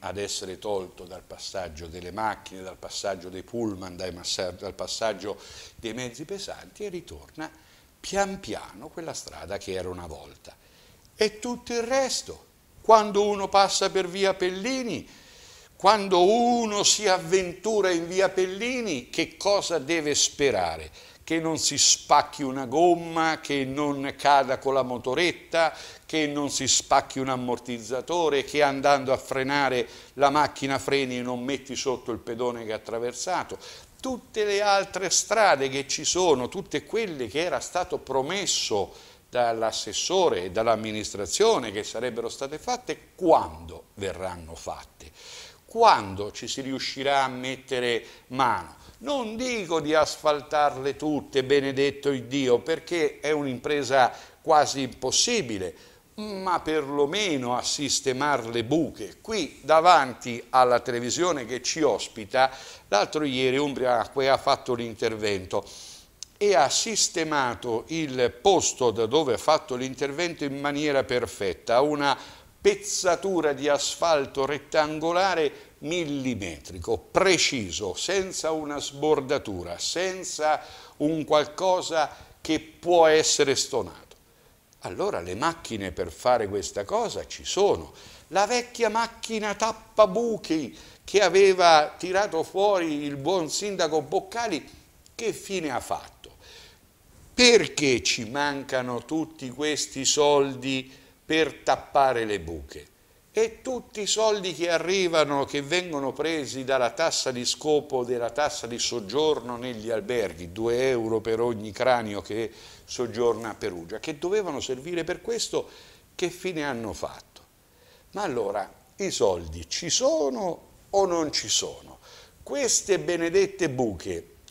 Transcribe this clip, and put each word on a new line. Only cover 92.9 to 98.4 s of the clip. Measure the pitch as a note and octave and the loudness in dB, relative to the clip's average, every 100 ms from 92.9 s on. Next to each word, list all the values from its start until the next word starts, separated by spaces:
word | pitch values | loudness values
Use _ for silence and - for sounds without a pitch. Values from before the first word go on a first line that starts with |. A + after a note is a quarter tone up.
| D3 | -2
il | D3 C#3+ | -4 -4
buon | C#3 F#3+ D#3 | 0 0 0
sindaco | - G#3 F#3+ D#3+ D#3 | -4 -4 -2 0 0
Boccali, | C3+ F#3+ F#3+ A#3 A#3 D3+ - - - _ _ | 0 -4 -4 -4 -4 -4 -6 -18 -20 _ _
che | - A3+ | -8 -6
fine | E3 - F#3+ D#3 | -6 -6 -6 -4
ha | A#2+ | -4
fatto? | - D#2+ - - - - - - - - _ _ _ - - | -4 -6 -8 -20 -20 -20 -20 -20 -20 -20 _ _ _ -20 -4
Perché | - B3 A3+ D3+ - C#3+ A#2 | 6 8 8 6 0 2 2
ci | - - G#2+ | 0 -2 -4
mancano | C#3 | -2